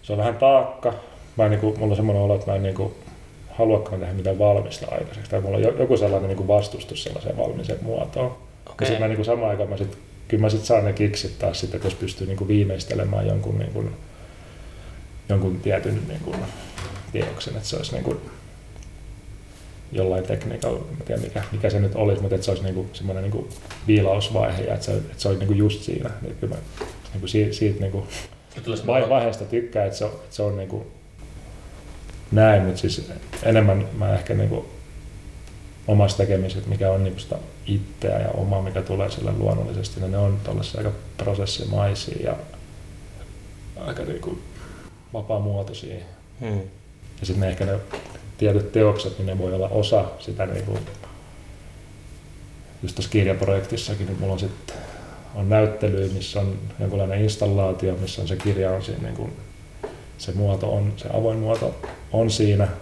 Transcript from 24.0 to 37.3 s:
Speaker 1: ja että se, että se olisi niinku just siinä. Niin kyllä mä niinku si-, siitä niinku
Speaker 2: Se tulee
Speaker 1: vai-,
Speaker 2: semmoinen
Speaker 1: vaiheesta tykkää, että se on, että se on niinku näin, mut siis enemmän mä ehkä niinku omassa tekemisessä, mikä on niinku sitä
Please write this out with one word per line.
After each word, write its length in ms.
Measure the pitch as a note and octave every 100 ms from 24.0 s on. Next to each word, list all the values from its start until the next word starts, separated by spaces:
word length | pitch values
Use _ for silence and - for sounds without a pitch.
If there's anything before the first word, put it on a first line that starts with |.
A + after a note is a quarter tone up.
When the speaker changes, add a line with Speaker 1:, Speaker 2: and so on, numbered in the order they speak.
| F#2+ G2+ G#2 G#2+ - F2+
Speaker 1:
ja 120 | -
että 120 | G2+ -
se, 60 |
että 220 | G#2 - -
se 120 | G2+
olisi 100 | F#2+
niinku 160 | G2
just 280 | G2+ G#2 G#2
siinä. 280 | - - B2 G2+
Niin 140 | - -
kyllä 140 | -
mä 60 | - - - - - -
niinku 140 | G2 F#2
si-, 260 | G#2+ G#2
siitä 280 | - G#2+ G2
niinku 260 | G2 G2 G2+ - - - -
Speaker 2:
Se 60 | -
tulee 160 | - A2
Speaker 1:
vai-, 20 |
Speaker 2:
semmoinen 300 | - B2+ B2
Speaker 1:
vaiheesta 360 | C3 A#2 G#2+
tykkää, 400 | G2 A#2+ A#2 A2
että 140 | G2 -
se 60 |
on, 60 | G#2
että 260 | - - -
se 60 |
on 140 | G#2 G2
niinku 300 | F#2+ G#2 G#2+ - - - - - - - - - - - - - -
näin, 300 | G#2 A2 G2+
mut 140 | F#2 F#2
siis 320 | - - - - - -
enemmän 460 | A2+ A2+ G2+ G2 G#2 -
mä 160 | G2
ehkä 200 | G2 -
niinku 320 | - G2+ - - - - - - - - - - - - - -
omassa 280 | G#2 G2+ -
tekemisessä, 500 | G2 F#2+ F#2 G2 G#2
mikä 220 | G2+ F#2+
on 120 | F#2+
niinku 160 | F#2+ F#2
sitä 160 | -